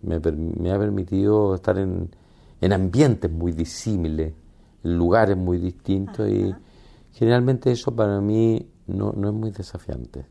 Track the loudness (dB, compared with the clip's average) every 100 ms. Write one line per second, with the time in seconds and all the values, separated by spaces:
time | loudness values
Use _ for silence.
0 | -2 -2 0 -2 -4 -2 -2 0 0 -2
1 | -2 0 2 4 2 0 0 0 0 -4
2 | -6 -12 _ -20 -20 0 2 4 2 4
3 | 4 4 -2 -2 -4 -2 -6 -6 -4 -2
4 | -2 -2 -4 -8 -20 -20 -20 _ -2 2
5 | 4 6 4 2 0 0 -2 -6 -2 -2
6 | -2 -4 0 2 0 -4 -14 -20 -20 -20
7 | -20 0 2 4 2 0 0 0 -2 0
8 | 0 2 0 2 2 0 -4 _ -8 -4
9 | -4 -2 -4 -4 -6 -8 -12 -12 -10 -10
10 | -10 -14 -18